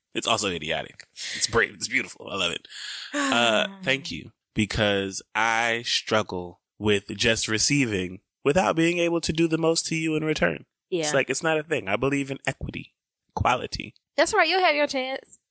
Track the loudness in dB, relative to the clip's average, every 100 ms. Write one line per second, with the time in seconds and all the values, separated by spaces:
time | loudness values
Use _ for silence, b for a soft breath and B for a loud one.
0 | _ -4 0 0 0 -4 -2 -4 -4 -12
1 | -20 -12 B B 0 2 0 -2 -4 -2
2 | -4 -10 -8 -4 -2 -4 -8 B B B
3 | B -4 0 2 4 2 0 -4 -2 -2
4 | -4 -10 -12 -20 _ -2 0 2 2 2
5 | 0 -6 -6 0 2 2 0 -2 -2 -4
6 | 0 0 0 -6 -8 -12 _ -2 2 2
7 | 0 0 2 2 0 0 2 2 2 0
8 | -2 -8 _ _ 0 2 2 4 2 2
9 | 0 0 0 2 2 2 2 2 0 -2
10 | 0 0 0 0 0 -2 -10 _ _ -2
11 | 2 2 0 0 0 0 0 -4 0 0
12 | 2 0 -2 -4 -6 -4 -8 -10 -14 _
13 | _ _ _ -2 0 0 -2 -8 -10 -16
14 | _ 0 2 4 2 4 2 2 0 0
15 | -4 -6 -10 -20 _